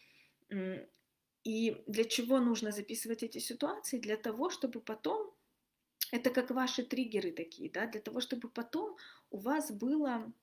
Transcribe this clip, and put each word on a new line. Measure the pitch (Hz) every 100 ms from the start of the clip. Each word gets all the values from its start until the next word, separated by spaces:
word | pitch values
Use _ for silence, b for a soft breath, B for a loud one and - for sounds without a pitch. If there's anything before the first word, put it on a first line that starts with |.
| B B B B _
м, | 202 185 185 - _ _ _ _ _
и | - 220 226 - -
для | 214 226
чего | - 233 262
нужно | 240 226 214
записывать | 208 202 226 226 226
эти | 226 -
ситуации? | - 233 294 415 - 254
Для | 208 214
того, | 226 220 339
чтобы | - 254 233
потом, | - 220 - 440 403 - _ _ _ _ _ _ -
это | 240 247
как | 247 247
ваши | 254 254 -
триггеры | 240 262 233 208 180
такие, | 165 165 - 131
да, | 170 226
для | 220
того, | 214 240
чтобы | 247 240 233
потом | - 240 320 427 370 B B B
у | 202
вас | 208 302 277
было | 202 233 302 285 240 220 -